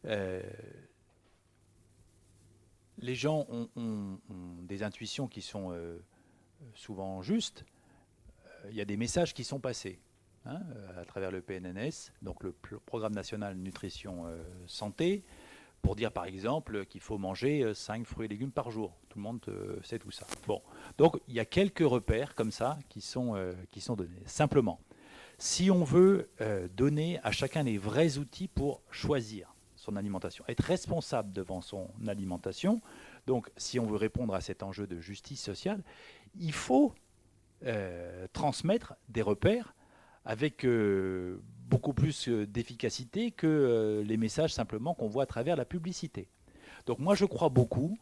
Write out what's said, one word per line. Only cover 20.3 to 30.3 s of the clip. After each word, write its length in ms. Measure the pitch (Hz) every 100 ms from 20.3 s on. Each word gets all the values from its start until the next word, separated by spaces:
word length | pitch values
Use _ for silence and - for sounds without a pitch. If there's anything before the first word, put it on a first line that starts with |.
| - -
Bon. 120 | 104 - - - -
Donc 220 | 160 - -
il 60 |
y 60 | 117
a 40 |
quelques 440 | 113 180 196 - 151
repères 460 | 123 - 113 143
comme 160 | - 113
ça 300 | - 123 147 -
qui 120 | 107
sont, 360 | - 127 123 101
euh, 160 | 92 90 92
qui 100 | 101
sont 140 | -
donnés. 280 | 110 87 90 -
Simplement, 540 | - 190 143 110 82 - - - - - -
si 320 | - - 185
on 140 | 180
veut, 460 | 151 175 190 196 - -
euh, 260 | 110 101 90 95
donner 440 | 139 147 165 175
à 80 | 110
chacun 320 | 107 135 160
les 160 | 131 104
vrais 400 | 101 113 165 139
outils 300 | 147 - 190
pour 340 | - 143 - _
choisir 640 | - - 143 107 107 - - - -
son 180 | -
alimentation, 500 | 101 101 95 92